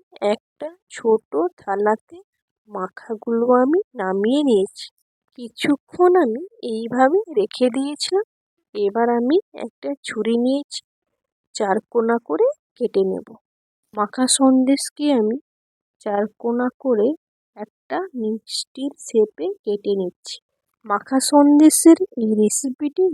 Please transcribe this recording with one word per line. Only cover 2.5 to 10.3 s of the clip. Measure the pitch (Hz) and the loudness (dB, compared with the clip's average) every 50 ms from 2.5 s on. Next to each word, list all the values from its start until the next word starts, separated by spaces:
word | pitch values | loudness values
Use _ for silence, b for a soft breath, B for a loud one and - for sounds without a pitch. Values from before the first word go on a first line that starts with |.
| _ _ _ 214 | _ _ _ _
মাখাগুলো | 208 196 185 185 - - - - 226 208 - 240 233 226 233 247 247 | -10 -10 -10 -10 -10 -14 -12 -12 -12 -10 -6 -4 -2 0 2 4 4
আমি | 247 254 269 311 381 427 - - | 4 4 2 2 0 -2 -4 -8
নামিয়ে | - 190 185 190 196 202 226 262 294 302 | -8 -6 -4 -2 0 0 0 0 2 2
নিয়েছি। | 277 226 196 190 - - - - - - _ _ _ _ _ _ _ _ - | 2 2 2 2 0 -4 -12 -20 -20 -20 _ _ _ _ _ _ _ _ -20
কিছুক্ষণ | 240 226 - - - - 294 - _ _ - - 359 359 359 | -20 -18 -10 -4 -2 -2 -2 -2 _ _ -2 2 4 4 4
আমি | 370 320 226 220 254 349 403 - 480 - | 4 2 2 -2 -4 -8 -14 -14 _ -10
এইভাবে | 247 220 220 233 226 240 247 262 269 320 403 453 359 302 | -8 -6 -6 -6 -4 0 2 2 2 2 0 -2 -2 -2
রেখে | 220 190 214 - - 247 254 | -2 -2 -2 0 0 0 0
দিয়েছিলাম। | 233 269 269 285 294 - - - 370 392 440 - _ _ _ _ _ _ _ _ - | 0 -2 -4 -6 -8 -8 -6 -4 -2 -2 -2 -4 _ _ _ _ _ _ _ _ -6
এবার | 208 202 196 202 233 233 233 | -2 -2 -2 0 0 0 0
আমি | 240 240 240 254 311 392 - _ - | 0 0 0 2 2 0 0 _ -8
একটা | - - 226 - _ - 277 285 - - | -12 -12 -12 -12 _ -10 -10 -10 -8 -12
ছুরি | - - 220 214 220 | -10 -8 -4 -2 -2